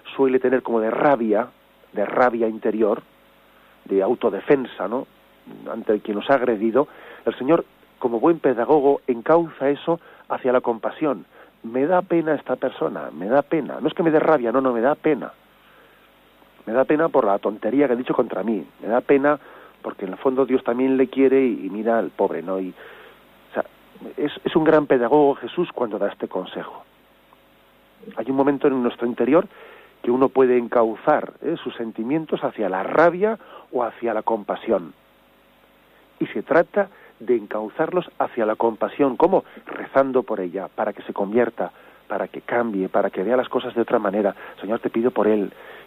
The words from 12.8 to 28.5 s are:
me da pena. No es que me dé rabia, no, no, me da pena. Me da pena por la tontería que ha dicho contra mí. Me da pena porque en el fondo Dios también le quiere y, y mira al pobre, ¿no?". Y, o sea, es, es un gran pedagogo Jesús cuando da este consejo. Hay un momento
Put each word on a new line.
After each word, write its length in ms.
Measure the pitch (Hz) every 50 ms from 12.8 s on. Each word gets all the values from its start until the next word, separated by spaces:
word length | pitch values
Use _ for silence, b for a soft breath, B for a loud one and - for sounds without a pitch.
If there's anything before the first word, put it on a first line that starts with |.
| - 151 113 82 73 64
me 160 | - 78 87
da 160 | 101 123 143 139
pena. 380 | - 170 160 127 85 65 -
No 80 | 120 156
es 60 | -
que 80 | - 180
me 80 | 165 151
dé 80 | 151
rabia, 320 | 135 - 156 147 120 117 110
no, 80 | 135
no, 120 | 135 131 120
me 80 | 117
da 140 | 113 135 151
pena. 380 | - - 156 151 113 78 64 - _ _ _ b b b b b b b b b b b b b _ _ _ _ _ - _ _ _ -
Me 60 | - 113
da 120 | 127 131
pena 240 | - 156 147 165 165
por 160 | - 147 120
la 140 | 101 98 101
tontería 480 | - 107 107 104 - 107 113 139 147
que 80 | 131 120
ha 20 |
dicho 180 | 117 127 - 156
contra 280 | - 120 104 - - 95
mí. 220 | 110 113 95 76 - _ -
Me 80 | - 90
da 120 | 110 123
pena 400 | - - 151 139 135 147 151 143 B B B B B B B B -
porque 220 | - - - 101
en 80 | 92 92
el 60 | -
fondo 280 | - 139 131 127 139
Dios 160 | 117 127 127 -
también 340 | - 120 123 131 135 135
le 120 | 131 135 123
quiere 360 | - 135 135 131 131 135 135
y, 220 | 127 110 - -
y 40 | 95
mira 280 | 92 104 110 113 113 117
al 120 | 98 -
pobre, 320 | - - 101 95 78 80 80
¿no?". 180 | 90 95 95
Y, 100 | 95 92
o 840 | 85 - - - - - - - - - _ _ _ _ _ _ -
sea, 100 | 120 - - _ _ _ _ - - - 113 -
es, 160 | - - 147 - - -
es 120 | - -
un 80 | 165 156
gran 220 | 151 156 156 147
pedagogo 480 | - 147 127 120 117 131 151 147 139 135
Jesús 340 | - - 113 - - 175 - -
cuando 240 | - 123 110 101 101
da 100 | 98 101
este 200 | - - - 110
consejo. 560 | - 95 92 - - 92 82 - - - - _ _ _ _ _ _ _ _ _ _ _ _ _ _ _ _ _ _ _ _ _ _ _ - - -
Hay 140 | - 113 123
un 60 | 135
momento 320 | 135 135 139